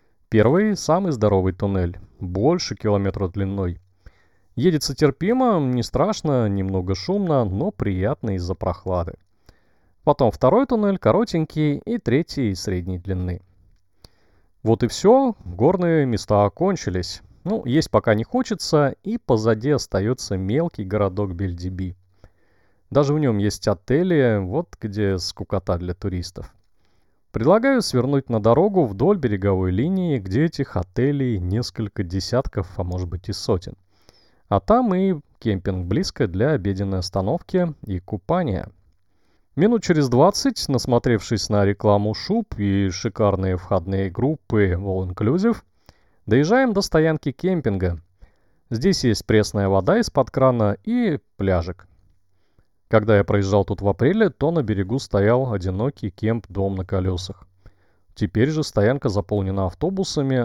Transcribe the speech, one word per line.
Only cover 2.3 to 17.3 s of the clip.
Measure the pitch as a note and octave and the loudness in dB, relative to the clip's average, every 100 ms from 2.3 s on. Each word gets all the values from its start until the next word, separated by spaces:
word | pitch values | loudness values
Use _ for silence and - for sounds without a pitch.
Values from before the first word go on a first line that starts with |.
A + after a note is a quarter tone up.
| F#2 B2+ F3+ - G#2+ | 0 2 2 -2 -4
километра | G#2+ G2+ G2 F#2+ F#2 | 0 0 0 -2 -4
длиной. | G2 G2 G2 F#2 F2 _ _ - _ _ _ _ - | -4 -4 -2 -4 -6 _ _ -20 _ _ _ _ -2
Едется | F3 D3+ - C3+ | 0 0 -2 0
терпимо, | D3+ - F#3+ B3+ B3+ F#3 | 2 2 0 2 2 2
не | C3 B2 | 0 -2
страшно, | - A#2 F#3 G#3 D#3 C3 G#2+ | -2 0 0 -2 -2 0 0
немного | G2 F#2+ F#2+ F#2 F#2 | -2 -2 -2 -2 -4
шумно, | - G3+ F3+ C#3 G#2+ | -4 -2 0 0 0
но | F#2+ F#3 | -2 -4
приятно | - G#2 F#2 G2+ - A2+ F#2+ | -4 -4 -2 -2 -2 -4 -4
из-за | F2 F#2 | -4 -4
прохлады. | F#2 F2 F#2+ F2+ E2+ - _ _ _ _ _ _ _ _ | -4 -4 -4 -4 -4 -10 _ _ _ _ _ _ _ _
Потом | - C#3+ B2 | 0 2 2
второй | - - G#3+ C4+ | 4 4 4 2
туннель, | A#3 G3+ F#3+ | 0 0 2
коротенький, | G#2+ D#3+ A#3+ E3 D#3 D#3 D3+ C#3+ | 2 2 2 -2 -2 0 0 -2
и | - A#3 | -4 -4
третий | - C3+ - - A2+ F#2 | 0 0 0 -2 -2 -2
средней | - F2+ F2 F2+ | -4 -4 -4 -6
длины. | F#2+ F#2 F2+ F2 _ _ _ _ _ _ - _ _ _ _ _ | -6 -4 -4 -8 _ _ _ _ _ _ -20 _ _ _ _ _
Вот | G#2+ A2+ | 0 2
и | A#2 | 0
все, | - F#3+ C4 C4 - - | 2 4 4 4 -2 -8
горные | - C#3 F#3 F3 D#3+ C3+ | 0 2 2 2 2 0
места | G#2+ - G#2 G2+ | -2 0 2 2
окончились. | - F#3 F#3 - F#2 - - - | 0 -2 -2 -4 -4 -6 -10 -20